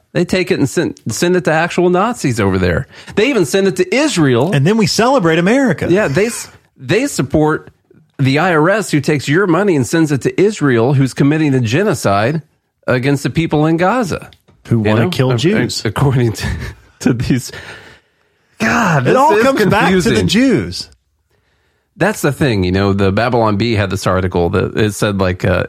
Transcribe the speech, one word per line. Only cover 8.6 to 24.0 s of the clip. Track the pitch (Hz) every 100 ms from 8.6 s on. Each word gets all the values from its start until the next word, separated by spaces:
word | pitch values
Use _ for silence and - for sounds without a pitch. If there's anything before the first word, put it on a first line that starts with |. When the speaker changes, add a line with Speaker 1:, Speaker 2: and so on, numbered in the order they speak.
| 160
Speaker 1:
S | 208 185
who | 151
takes | 139 151 139
your | 156 202
money | 165 202 151
and | 120
sends | 165 151
it | 139
to | - -
Israel, | 196 214 147 117 120
who's | 135 135
committing | - 143 156 151
a | 131
genocide | 113 135 208 151 104 98 113 160 - _ _ _ -
against | 123 127 139
the | 135
people | 139 165 151 156
in | 165
Gaza. | 185 247 202 - - - _ _ -
Speaker 2:
Who | 117
Speaker 1:
You | 104
Speaker 2:
wanna | 107
Speaker 1:
know? | 117
Speaker 2:
kill | 170 127
Speaker 1:
Ac-, | 120
Speaker 2:
Jews. | 156 220 117 -
Speaker 1:
according | 113 - 139 127 120
to, | - - - - -
<laughs> | _ _
to | -
these. | 120 117 156 - - - - - - _ _ _ _ _ -
God, | 220 233 202 151
Speaker 2:
It | 127
Speaker 1:
this | -
Speaker 2:
all | 285 208
Speaker 1:
is |
Speaker 2:
comes | 254 262 202
back | 202 262
to | 190
the | 156
Speaker 1:
confusing. | 220 -
Speaker 2:
Jews. | 208 269 170 85 87 - _ _ _ _ _ _ _ _ _ _ -
Speaker 1:
That's | 185 214
the | 156
thing, | 135 147 104
you | 90
know, | 95 98
the | 98 98
Babylon | 101 123 120 110 101
Bee | 117
had | 107 98
this | 95